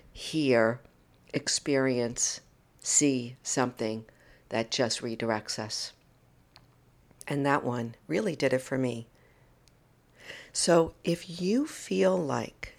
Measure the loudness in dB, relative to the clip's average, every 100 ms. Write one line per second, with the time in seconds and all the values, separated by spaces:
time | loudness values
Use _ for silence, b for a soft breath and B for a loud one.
0 | -16 -14 -6 0 4 6 4 2 -8 _
1 | _ _ _ -6 -2 -4 0 2 2 2
2 | 0 -2 -4 -4 -14 _ _ _ 0 4
3 | 4 2 -2 -10 -4 0 0 0 -4 -4
4 | -8 b b b b -4 -2 0 0 0
5 | -6 -4 -2 -2 -4 -8 -6 -8 -10 -14
6 | _ _ _ _ _ -20 _ _ _ _
7 | _ -16 -6 -2 0 0 0 -4 -6 -10
8 | -6 -4 -2 0 0 0 -2 -2 -2 -4
9 | -10 b b b b _ _ _ _ _
10 | _ B B B B -2 4 6 6 0
11 | -2 -2 -4 -4 0 0 0 -6 -4 2
12 | 2 2 0 -2 -4 -10 -16